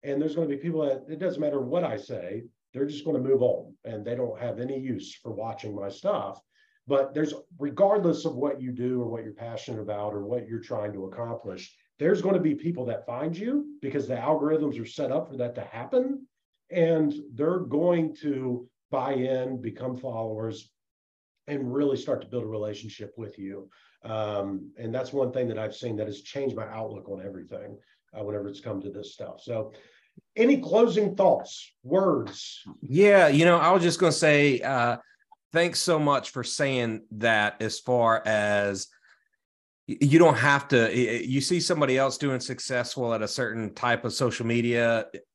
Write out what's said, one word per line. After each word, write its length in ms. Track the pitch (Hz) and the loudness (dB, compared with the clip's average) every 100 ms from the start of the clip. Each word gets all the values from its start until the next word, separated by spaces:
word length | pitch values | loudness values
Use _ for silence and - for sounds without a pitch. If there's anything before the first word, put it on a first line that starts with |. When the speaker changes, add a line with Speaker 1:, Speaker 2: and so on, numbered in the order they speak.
Speaker 1:
And 180 | 143 139 | -4 -2
there's 140 | 156 | -2
gonna 140 | 165 156 | -2 -2
be 80 | 139 | -2
people 260 | 165 160 | -2 -2
that 220 | 147 131 - | 0 -2 -6
it 120 | 151 | -6
doesn't 200 | 180 143 | -4 -2
matter 200 | 151 143 | -2 -2
what 240 | 123 170 | -2 -2
I 120 | 160 107 | -2 -6
say, 480 | - 104 87 110 - _ _ | -8 -10 -8 -10 -12 _ _
they're 140 | 127 147 | -6 -4
just 180 | 147 | -4
gonna 160 | 160 139 | -4 -2
move 220 | 131 135 | 2 4
on 320 | 120 - - - | 4 0 -6 -16
and 200 | 117 110 | -12 -10
they 120 | 107 123 | -6 -4
don't 240 | 120 110 | -4 -4
have 180 | 120 110 | -6 -6
any 200 | 127 135 | -6 -6
use 340 | 131 104 - | -6 -6 -8
for 160 | - - | -16 -12
watching 460 | 101 151 156 151 98 | -8 -8 -8 -10 -8
my 120 | 98 | -8
stuff. 520 | 95 190 190 98 - _ _ _ _ - | -6 -2 -2 -4 -12 _ _ _ _ 0
But 260 | 139 135 | 0 2
there's, 180 | 147 151 - - - | 0 -2 -4 -14 -8
regardless 640 | 143 131 196 208 175 151 | -8 2 4 6 2 2
of 100 | 160 | -2
what 260 | 127 143 127 | -2 -2 -2
you 120 | 127 | -6
do 280 | 123 123 127 | -4 -2 -2
or 80 | 117 | -2
what 140 | 113 | -6
you're 100 | 110 | -10
passionate 460 | 101 117 113 - 110 | -12 -12 -10 -8 -8
about 340 | 104 104 104 | -6 -4 -4
or 100 | 104 | -6
what 240 | 101 123 113 | -4 -6 -4
you're 100 | 113 | -10
trying 340 | - 117 104 | -6 -6 -4
to 100 | 98 | -6
accomplish, 680 | 95 95 117 117 98 92 - _ _ _ | -10 -8 -8 -8 -10 -12 -16 _ _ _
there's 200 | 147 196 | 2 2
gonna 200 | 185 190 | 2 2
be 160 | 156 147 | 2 0
people 280 | 170 170 120 | -2 -4 -4
that 200 | 107 - | -6 -6
find 300 | 120 156 175 | -6 -6 -6
you 380 | 226 285 - - | -4 -4 -4 -8
because 280 | 135 143 123 | -6 -4 -4
the 80 | 120 | -4
algorithms 640 | 127 151 143 156 147 117 | 0 0 2 2 0 -4
are 60 | 113 | -10
set 260 | - 131 | -6 -4
up 160 | 143 - | -2 -4
for 80 | 135 | -6
that 180 | 120 | -6
to 60 | - | -6
happen. 680 | - 113 120 254 269 277 - _ _ _ _ | -10 -12 -2 0 0 -4 -10 _ _ _ _
And 440 | 180 165 160 151 147 - | 0 4 4 2 0 -10
they're 260 | 117 151 185 | -2 0 0
going 560 | 131 139 175 175 160 - | 0 2 4 2 0 -4
to 500 | 151 135 127 120 - _ _ | -4 -4 -2 -4 -8 _ _
buy 220 | 135 131 | -4 -2
in, 480 | 135 127 131 127 127 | -2 0 -2 -2 -6
become 360 | 110 101 127 127 | -8 -8 -8 -6
followers, 760 | 127 113 113 110 113 - - _ _ _ _ _ _ _ - | -8 -6 -6 -4 -6 -8 -16 _ _ _ _ _ _ _ -8
and 260 | 143 127 | -6 -4
really 240 | 135 143 127 | 0 0 0
start 240 | - 123 | -2 -6
to 40 | 107 | -4
build 160 | 123 | -8
a 60 | 110 | -6
relationship 680 | 107 107 104 110 - 107 - | -6 -6 -8 -12 -14 -16 -12
with 220 | 110 - | -14 -12
you. 320 | 98 98 95 _ _ _ | -12 -12 -16 _ _ _
Um, 680 | 113 110 107 104 98 95 - - | -8 -4 -4 -4 -4 -6 -10 -12
and 160 | 110 | -6
that's 200 | 127 127 | -6 -4
one 200 | 139 123 | -2 -2
thing 140 | 131 123 | 0 -2
that 100 | 110 | -4
I've 180 | 110 - | -6 -8
seen 180 | 123 107 | -8 -4
that 120 | 107 | -6
has 140 | 101 | -8
changed 340 | - 139 135 113 | -10 -4 -4 -4
my 100 | 107 | -8
outlook 420 | 110 110 101 98 | -8 -10 -10 -12
on 160 | 98 | -12
everything, 540 | 98 92 - 101 101 104 _ _ _ 101 | -10 -14 -14 -14 -14 -18 _ _ _ -10
uh, 60 | |
whenever 240 | 104 104 101 | -6 -6 -6
it's 120 | 98 | -10
come 200 | 117 98 | -8 -8
to 100 | - | -8
this 220 | 95 - | -12 -14
stuff. 280 | - 92 95 | -14 -14 -14
So 320 | - 113 110 - - _ _ - _ | -8 -6 -6 -12 -20 _ _ -20 _
any 260 | - 247 285 | 2 4 4
closing 540 | 156 196 240 190 202 | 4 4 6 4 0
thoughts, 580 | - 185 - - - - _ | 4 6 4 0 -14 -18 _
words? 800 | 123 180 190 98 - - - - - - | 0 2 4 0 -2 -10 -14 -16 -18 -18
Speaker 2:
Yeah, 480 | - 143 202 202 160 | -2 6 8 10 8
you 160 | 143 | 8
know, 140 | 170 170 | 8 8
I 120 | 156 | 6
was 120 | 185 | 6
just 160 | 170 170 | 4 4
gonna 100 | 170 | 4
say, 480 | 151 156 147 143 123 | 6 6 6 6 4
uh, 360 | - 131 120 117 - _ _ _ _ | 0 2 2 0 -8 _ _ _ _
thanks 280 | 165 175 170 | 2 2 2
so 180 | - 160 | 2 2
much 320 | 147 139 - | 4 2 0
for 120 | 131 | -8
saying 600 | 117 - 143 131 117 110 - | -6 -2 0 2 0 -2 -8
that 480 | 107 117 110 104 - | -2 2 4 2 0
as 180 | 110 - | -6 -6
far 440 | - 123 113 113 107 | 0 4 4 4 2
as 600 | 107 104 104 101 95 - _ _ _ _ _ _ _ _ _ - | 0 2 2 0 -2 -8 _ _ _ _ _ _ _ _ _ -12
y-, 120 | - | 0
you 180 | 147 160 | 6 8
don't 180 | 170 120 | 8 8
have 280 | 135 143 - | 4 4 4
to, 160 | 127 | 4
y-, 40 | 113 | 4
y-, 280 | 104 117 113 | 2 0 0
you 160 | 113 131 | -2 -2
see 200 | 180 180 | 0 0
somebody 380 | - 165 139 131 | 0 0 2 2
else 200 | 135 - | 2 0
doing 220 | 143 131 | -2 -2
successful 720 | 127 123 - 127 120 - 123 | -4 -8 -4 -4 -4 -4 -2
at 80 | 113 | 0
a 60 | 107 | -2
certain 460 | - 120 113 107 | -2 -4 -2 -6
type 300 | - 123 117 | -2 0 0
of 80 | 120 | 0
social 340 | - 127 - 117 | 0 -2 0 0
media 600 | 117 120 117 117 113 110 - _ | 0 2 2 2 2 -2 -12 _